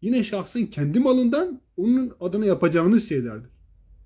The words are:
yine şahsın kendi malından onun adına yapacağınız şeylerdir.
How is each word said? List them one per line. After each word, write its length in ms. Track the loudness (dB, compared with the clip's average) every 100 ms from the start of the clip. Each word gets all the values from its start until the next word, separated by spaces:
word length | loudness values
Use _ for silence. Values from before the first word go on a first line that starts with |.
yine 220 | -2 -2
şahsın 420 | -2 -6 -6 -6 -6
kendi 340 | -4 -2 2
malından 600 | 2 2 2 0 -2 -6 _ -4
onun 340 | 0 0 -2 -6
adına 260 | -4 0 0
yapacağınız 640 | 2 2 2 4 4 2
şeylerdir. 400 | -4 -4 -8 -16 _ _ _ _ -20